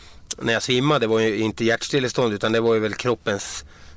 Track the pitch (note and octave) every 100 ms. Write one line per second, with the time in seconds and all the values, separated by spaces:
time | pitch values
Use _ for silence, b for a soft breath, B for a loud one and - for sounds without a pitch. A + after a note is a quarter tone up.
0 | B B B - B2 A2 - B2 C#3+ C#3+
1 | A2 A2 A2 G#2 A2 - A2+ A#2 - C#3+
2 | B2 C3+ A#2 G#2 A2+ A2+ A2+ A2 G#2+ G#2
3 | B2 A2+ A#2 G2 - - - B B